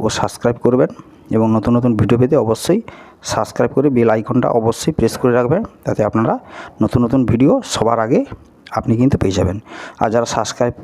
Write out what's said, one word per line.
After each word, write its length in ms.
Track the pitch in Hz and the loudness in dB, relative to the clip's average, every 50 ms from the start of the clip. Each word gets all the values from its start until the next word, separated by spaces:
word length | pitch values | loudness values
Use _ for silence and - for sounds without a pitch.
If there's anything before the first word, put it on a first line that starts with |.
ও 60 | 110 110 | -4 -4
সাবস্ক্রাইব 480 | - - - 107 - - - 120 120 | -2 -2 -4 -4 -4 -2 -2 -2 -2
করবেন, 340 | - - 123 120 127 147 - - - - - - - - - | 0 0 2 2 2 2 0 -2 -8 -20 -20 -20 -20 -10 -4
এবং 160 | - 110 113 113 110 | 0 0 2 2 2
নতুন 160 | 110 104 120 120 | 0 2 2 0
নতুন 180 | 120 120 123 117 | 2 2 2 2
ভিডিও 220 | 107 110 101 117 117 | 2 2 2 2 2
পেতে 180 | 123 127 156 | 2 2 2
অবশ্যই 440 | 139 113 113 110 - - - 170 226 226 - - - - - - _ - | 0 2 0 -2 -2 0 0 0 -2 -2 -6 -14 -20 -20 -20 -20 _ -10
সাবস্ক্রাইব 480 | - - - 107 - - - 123 117 - | -6 -4 -4 -4 -4 -2 -2 -2 0 2
করে 140 | 131 139 151 | 2 2 2
বেল 200 | 131 120 117 113 | 2 2 2 2
আইকনটা 380 | 110 113 110 - 123 123 120 - | 2 0 -2 -2 -2 0 0 2
অবশ্যই 440 | - 120 110 113 117 - - - 160 | 0 0 0 0 -2 -2 -4 -4 -2
প্রেস 220 | - 180 - - - | 0 0 0 0 0
করে 140 | - 127 120 | 0 2 2
রাখবেন, 300 | 123 123 120 147 190 233 - - - _ | 2 2 0 0 -2 -2 -6 -10 -10 _
তাতে 160 | - 107 - 110 | -6 -2 -2 -2
আপনারা 300 | 104 - 113 113 127 208 262 - - - - - - - - | 0 0 0 0 0 -2 -4 -6 -12 -18 -18 -18 -18 -4 -2
নতুন 200 | 110 107 - 123 120 | -2 0 2 0 0
নতুন 180 | 113 123 135 127 | 2 2 0 0
ভিডিও 260 | 113 135 113 127 147 233 277 - - - | 0 2 2 4 4 2 2 0 -4 -4
সবার 240 | - 107 110 117 113 | -2 0 2 2 2
আগে 200 | 113 110 139 208 277 - - - - - _ _ _ - | 2 2 0 0 0 -2 -8 -16 -20 -20 _ _ _ -8
আপনি 220 | - 110 - - 113 | -8 -6 -2 0 0
কিন্তু 200 | 113 123 139 - - | 2 2 2 2 0
পেয়ে 180 | - 98 95 92 | 0 -2 0 0
যাবেন। 180 | 98 92 92 110 - - - - - - - - | 0 -2 -2 -6 -10 -14 -18 -18 -18 -18 -6 -4
আর 100 | - 113 | -2 0
যারা 160 | 107 120 117 | 0 0 -2
সাবস্ক্রাইব 480 | - - - 110 - - - 123 123 120 - | 0 -2 -4 -4 -4 -4 -2 -2 -2 -2 -6